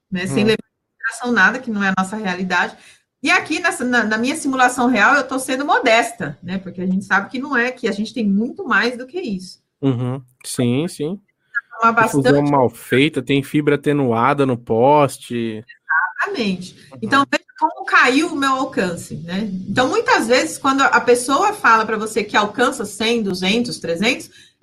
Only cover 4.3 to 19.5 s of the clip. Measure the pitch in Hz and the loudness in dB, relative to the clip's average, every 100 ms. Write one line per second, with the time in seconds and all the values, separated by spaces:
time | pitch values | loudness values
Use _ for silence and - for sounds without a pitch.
4.3 | 320 277 262 254 277 247 226 220 277 - | -2 -2 2 2 2 2 4 4 4 2
5.3 | 269 - 262 294 453 262 226 - - 147 | -4 -4 -4 0 2 4 2 2 -6 -10
6.3 | - 175 185 180 185 185 190 - 196 196 | -10 -8 -8 -8 -6 -2 -2 0 -2 -2
7.3 | 247 294 247 247 254 208 202 220 254 208 | -8 -4 -2 -2 -2 -4 -4 -6 -2 0
8.3 | 196 247 330 330 196 233 240 262 359 269 | 0 -2 -6 -2 0 0 -4 -10 -8 -6
9.3 | 185 180 - _ _ 135 120 123 131 - | -8 -10 -20 _ _ -2 0 -4 -6 -12
10.3 | _ - - 120 127 175 - 147 202 _ | _ -10 -2 0 0 -2 -6 -8 -8 _
11.3 | _ _ - - - 226 226 220 147 131 | _ _ -12 -12 0 2 2 2 2 4
12.3 | 143 143 139 120 - - 123 151 - - | 4 4 2 2 -2 -2 2 2 0 0
13.3 | 139 - 151 147 143 147 143 127 113 131 | -2 0 0 2 0 0 0 0 2 2
14.3 | 143 135 120 - 113 131 151 139 - - | 2 0 -2 -2 2 4 6 4 -2 -8
15.3 | 120 113 107 - - - - - - 403 | -6 -6 -8 -14 -20 -4 -2 -2 -4 -6
16.3 | 370 208 185 180 - - - 220 277 277 | -2 -4 -4 -8 -18 -20 -12 0 0 2
17.3 | 302 - - - - 370 370 262 269 339 | -2 -6 -4 -4 -4 0 4 4 2 0
18.3 | 285 269 262 269 247 185 170 - 151 170 | -2 -2 0 -2 -2 -4 -6 -10 -12 -8
19.3 | 185 220 | -6 -4